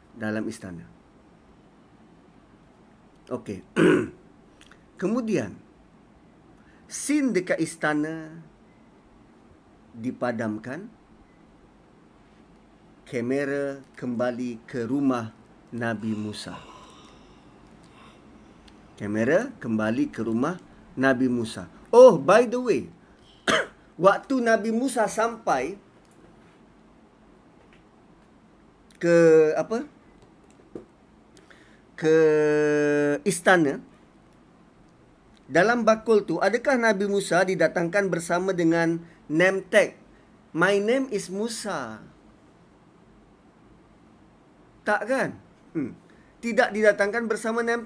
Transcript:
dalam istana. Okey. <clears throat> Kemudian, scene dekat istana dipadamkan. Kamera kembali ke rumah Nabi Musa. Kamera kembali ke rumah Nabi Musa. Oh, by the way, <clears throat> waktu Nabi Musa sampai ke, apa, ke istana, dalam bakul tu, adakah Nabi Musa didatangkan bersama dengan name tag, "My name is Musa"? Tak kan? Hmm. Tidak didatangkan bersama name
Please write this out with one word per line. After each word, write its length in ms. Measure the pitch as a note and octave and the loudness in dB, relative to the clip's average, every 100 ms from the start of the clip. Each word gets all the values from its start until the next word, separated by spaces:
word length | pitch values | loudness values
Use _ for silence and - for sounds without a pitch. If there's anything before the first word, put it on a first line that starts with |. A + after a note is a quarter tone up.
| - A2+ | -20 -10
dalam 240 | G#2+ G#2+ A2 | -6 -4 -6
istana. 400 | A2 F#2+ E2+ E2+ - _ - _ - _ - - - - - - - - - _ - - - - - - _ - | -10 -14 -16 -18 -20 _ -20 _ -20 _ -20 -20 -20 -20 -20 -20 -20 -20 -20 _ -20 -20 -20 -20 -20 -20 _ -12
Okey. 320 | B2 - F#2 - - | -12 -10 -14 -4 2
<clears throat> 320 | - - - - - - - - - - - - | 4 4 -2 -12 -20 -20 -20 -20 -20 -20 -20 -6
Kemudian, 520 | F#3 A#3+ A3 E3+ G2+ F2 - - - - - - - - - - - - - | -4 -2 -2 -4 -4 -12 -20 -20 -20 -20 -20 -20 -20 -20 -20 -20 -20 -20 -16
scene 480 | - - D4 C4+ F3+ | -10 -2 0 0 -2
dekat 240 | F3 E3 | -2 -4
istana 800 | D#3 - D#3 D3+ D#3 D#3+ D#3 E3 E3 - - - - - _ - - - - - _ - - | -4 -4 -2 -2 -4 -8 -14 -20 -20 -20 -20 -20 -20 -20 _ -20 -20 -20 -20 -20 _ -20 -20
dipadamkan. 960 | A#2 A#2+ - B2 A2+ A2 G#2+ B2 D3 A3 - _ - - _ - - - _ _ _ _ _ - - - - _ _ - - | -10 -10 -4 -6 -4 -6 -6 -10 -12 -14 -20 _ -20 -20 _ -20 -20 -20 _ _ _ _ _ -20 -20 -20 -20 _ _ -20 -20
Kamera 720 | - B2+ A#2+ C#3 C#3 C#3+ C#3 C#3 C3 | -10 -8 -4 -4 -4 -4 -6 -10 -18
kembali 720 | - B2+ A#2 B2 A#2+ B2 A2+ | -12 -8 -4 -4 -4 -8 -10
ke 240 | - C3 A2+ | -12 -8 -4
rumah 480 | C#3+ C#3 B2 A2 - - - - | -2 0 -2 -6 -16 -20 -20 -16
Nabi 480 | A#2+ A#2 A2 A2 G#2+ | -8 -6 -4 -6 -6
Musa. 400 | G#2+ G2+ - - - - - - - - - - - - - - - - - - - - - - - - - - | -8 -10 -14 -16 -20 -20 -20 -20 -20 -20 -20 -20 -20 -20 -20 -20 -20 -20 -20 -20 -20 -20 -20 -20 -20 -20 -20 -10
Kamera 560 | G#2 G#2+ A#2 F3 C4 - | -6 -2 2 0 -2 -10
kembali 480 | A#2 A2 G#2+ A#2+ D3 | -6 -2 -2 -2 -4
ke 160 | - | -4
rumah 320 | A2+ A2+ D3 F3+ - - - - | -4 -2 -4 -6 -16 -20 -16 -2
Nabi 320 | C3+ A#2+ B2+ | 0 2 0
Musa. 400 | B2 A2+ - F2 - - | -2 -6 -10 -16 -20 4
Oh, 240 | A#3+ B3+ E3 | 10 10 8
by 320 | C#3 G#3+ B3 | 4 4 4
the 80 | B3 | -2
way, 320 | B3 C#3+ E2+ - - - - - | -2 -2 -4 -18 -20 -20 -20 -8
<clears throat> 560 | - - - - - - | -2 -2 -4 -14 -20 2
waktu 400 | F#3 G3 - C4 | 2 2 -2 -2
Nabi 320 | A#3 A3 A3 | 2 2 0
Musa 320 | A3+ C4+ A3+ | -2 -2 0
sampai 720 | G#3 - A3+ A3+ - C#3 C#3 G3+ - - _ - - - - - - - - - - _ - - _ - - - _ _ _ - _ _ _ _ - _ - - | -2 0 -4 -4 -2 -2 -2 -10 -20 -20 _ -20 -20 -20 -20 -20 -20 -20 -20 -20 -20 _ -20 -20 _ -20 -20 -20 _ _ _ -20 _ _ _ _ -20 _ -20 -4
ke, 200 | E3+ E3+ E3 D#3+ D#3 D#3 | 4 6 8 6 6 0
apa, 240 | D#3+ A3+ D4+ - - - - - - - - - - _ _ _ _ - - - - - _ - | -2 -6 -8 -18 -20 -20 -20 -20 -20 -20 -20 -20 -20 _ _ _ _ -20 -20 -20 -20 -20 _ -2
ke 160 | D#3 D#3+ D#3 D3+ D3+ D3+ D3+ D3 D3 D3 D3 D3 G#3 | 4 6 6 4 2 2 2 2 2 2 0 0 -2
istana, 560 | E3+ G#3+ F3+ C#3+ - - _ _ _ _ - - _ _ _ - _ _ _ _ - - | 0 2 4 2 -2 -12 _ _ _ _ -20 -20 _ _ _ -20 _ _ _ _ -20 0
dalam 320 | D3 G3+ A#3+ | 2 4 2
bakul 400 | A3+ A3 - G#3+ | 2 2 2 2
tu, 160 | G3+ E3 | 2 0
adakah 400 | G3 A3+ C#4+ B3+ | 0 0 0 2
Nabi 320 | A3+ G3 G3+ | 2 2 0
Musa 320 | G3+ F3+ E3+ | -2 0 2
didatangkan 640 | F#3+ F3 D#3+ F3 E3+ G3+ G3 | 2 2 0 0 0 0 0
bersama 480 | E3+ E3 F3 F#3+ F3 | -2 -2 -2 -2 0
dengan 400 | E3 E3+ E3 E3 - - - | 2 2 0 -2 -8 -20 -4
name 320 | D#3 F#3 F#3+ - | 2 2 0 0
tag, 320 | G#3+ E3 - - - - - - D#3 | 2 2 -4 -20 -20 -20 -20 -10 0
"My 240 | F3+ G3+ | 2 2
name 320 | G#3 C4 C4+ | 0 -2 -2
is 160 | G3+ E3+ | -8 -8
Musa"? 720 | G3 A#3 A3 G#3+ E3 A#2 G#2+ - - - - - - - _ _ _ _ - - _ - _ - - _ - - - - _ _ _ - - - | -8 -8 -8 -8 -8 -8 -14 -18 -20 -20 -20 -20 -20 -20 _ _ _ _ -20 -20 _ -20 _ -20 -20 _ -20 -20 -20 -20 _ _ _ -20 -10 -4
Tak 140 | G#3 | -4
kan? 240 | G#3 C4 E3+ - - _ - E3 | -2 -4 -4 -8 -20 _ -12 -8
Hmm. 160 | A#2+ F2 - - - _ | -8 -12 -20 -20 -20 _
Tidak 320 | A#3 G#3+ A#3 | -2 0 0
didatangkan 560 | G#3 G#3+ G3+ G3+ A3+ A#3 | 2 2 2 -2 -2 -4
bersama 320 | G#3+ A3+ A#3 | -4 -4 -4
name 240 | A#3 A#3 | -4 -4